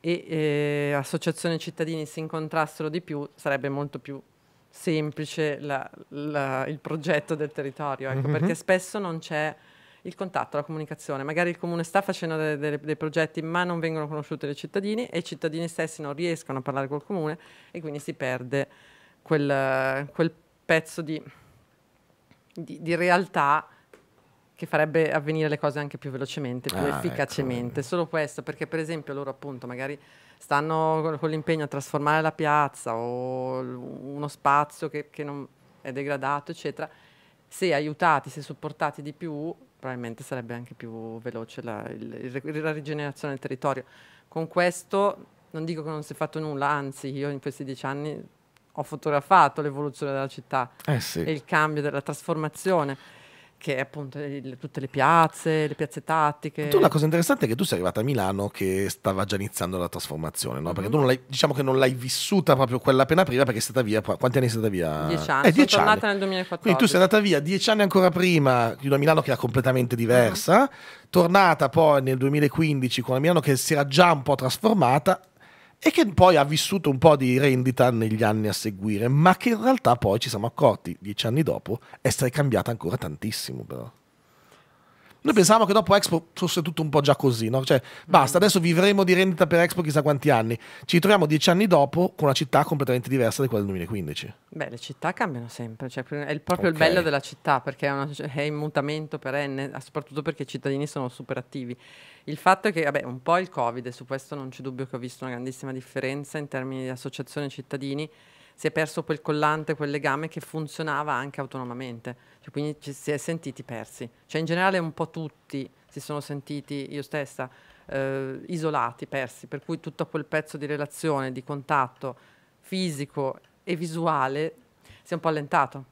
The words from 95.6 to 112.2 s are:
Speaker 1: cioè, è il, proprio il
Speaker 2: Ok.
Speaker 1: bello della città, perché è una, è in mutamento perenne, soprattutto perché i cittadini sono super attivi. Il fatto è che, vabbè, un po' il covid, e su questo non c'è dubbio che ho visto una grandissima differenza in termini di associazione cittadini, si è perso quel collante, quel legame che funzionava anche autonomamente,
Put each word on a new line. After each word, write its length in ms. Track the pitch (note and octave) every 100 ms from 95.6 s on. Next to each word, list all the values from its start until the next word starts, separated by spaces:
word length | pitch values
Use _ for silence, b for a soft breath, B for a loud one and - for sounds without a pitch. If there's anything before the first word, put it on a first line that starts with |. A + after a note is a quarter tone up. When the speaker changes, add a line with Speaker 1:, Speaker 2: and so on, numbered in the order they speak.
| A#2+ A2+ C3
Speaker 1:
cioè, 160 | -
è 260 | B2+ D3 C#3+
il, 100 | D3
proprio 280 | - F3+ G3
il 60 | D#3
Speaker 2:
Ok. 40 |
Speaker 1:
bello 220 | D#3+ F3+
della 180 | D#3+ C#3+
città, 400 | - - - C#3
perché 280 | - B2+ C#3+
è 20 |
una, 180 | C#3 C#3 C#3+ C#3+
è 100 | C3+
in 120 | D3
mutamento 640 | D3 D3+ D3+ C#3+ D3+ D3+ D3+
perenne, 540 | C3+ C#3 C#3+ C3+ C#3 -
soprattutto 380 | - - C#3 C#3
perché 220 | D3 D3
i 20 | C#3
cittadini 400 | C3+ C#3+ C#3 D3
sono 220 | - B2+
super 280 | - B2+ B2+
attivi. 400 | B2+ C#3+ A#2+ B2 B B B B
Il 120 | - D3+
fatto 320 | - F#3+ G#3+
è 40 |
che, 120 | E3
vabbè, 180 | D3 C#3+
un 180 | B2+ B2+
po' 180 | B2+ E3+
il 100 | F#3
covid, 360 | - A#2+ A#2+ B2
e 60 |
su 140 | B2 B2+
questo 300 | C3+ - C#3+
non 140 | C3
c'è 120 | B2+
dubbio 240 | C3 B2+ C3
che 80 |
ho 60 | B2+
visto 240 | B2 -
una 80 | C3
grandissima 400 | B2 C3 B2+ C3+
differenza 640 | C3 B2+ - C3+ C#3 C#3+ D#3
in 80 | C#3+
termini 360 | C3+ C3 C3
di 40 | C3
associazione 580 | B2+ C3+ - C3 - C#3+
cittadini, 600 | - A#2+ C#3 C#3 C#3 D#3 b b b b _
si 80 | D#3
è 60 |
perso 320 | D3+ D#3 -
quel 180 | D#3 D3+
collante, 540 | - D3+ D3+ D#3 D3+ D3+
quel 120 | D3
legame 380 | C#3+ C#3+ C#3 D#3+
che 140 | E3
funzionava 720 | - D#3+ D3+ - D#3+ C#3+ D3+
anche 280 | B2+ C#3 C3+
autonomamente, 760 | C3+ C3+ B2 B2 C3 A#2 B2 A#2+